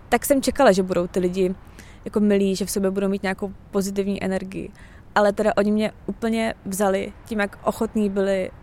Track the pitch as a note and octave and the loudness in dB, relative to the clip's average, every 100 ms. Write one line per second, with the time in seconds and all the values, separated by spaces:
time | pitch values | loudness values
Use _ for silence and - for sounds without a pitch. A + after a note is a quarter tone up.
0 | - A#3+ - C#4 - A#3+ C4 F#3 F#3 F3 | -2 0 2 0 2 4 6 6 2 0
1 | F3 G3 F3+ F3+ F#3 F#3+ - - - - | -2 0 -2 0 0 -2 -12 -20 -20 -16
2 | - A3 G#3 G3+ G3 F#3+ F#3+ G#3 F#3+ G3 | -6 0 4 4 2 0 -2 -2 -2 0
3 | G3 G3 F#3+ F#3+ G3+ - - G3+ F#3+ G3 | -2 -2 -4 -6 -8 -10 -6 -4 -2 -2
4 | G3 G3 F#3+ F#3+ F#3+ F#3 - - - - | -2 -2 -2 -4 -6 -10 -12 -14 -20 -20
5 | - G3 G#3 G3+ G#3+ - G#3 G#3+ G#3+ - | -4 2 2 2 0 2 2 2 0 -4
6 | - G3+ A3+ A3+ A3+ - G3+ F#3+ G3+ G3 | -12 -6 -2 -2 -4 -6 -8 -2 0 0
7 | G3 - - G#3+ G3+ - G#3+ - A3 A3 | -4 -12 -8 -4 -4 -4 -4 -2 -2 -2
8 | G#3 G3 G3 G3 F#3 - | -2 0 0 0 -4 -8